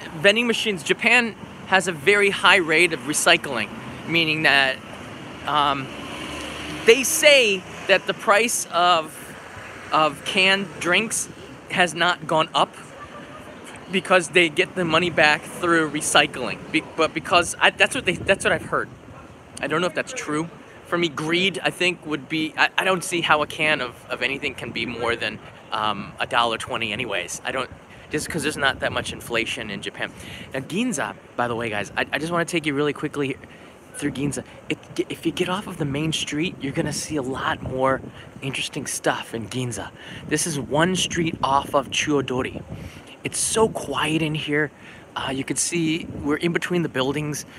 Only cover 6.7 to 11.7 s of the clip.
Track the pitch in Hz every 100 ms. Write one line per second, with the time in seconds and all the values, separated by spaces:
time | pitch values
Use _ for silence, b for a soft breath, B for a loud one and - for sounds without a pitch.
6.7 | - - 247 254 - 302 285 226 190 175
7.7 | - - 185 - 185 - 208 233 - -
8.7 | 170 175 170 156 - - - - - -
9.7 | - - 151 156 143 - 202 190 196 196
10.7 | - 165 180 220 - - - - - -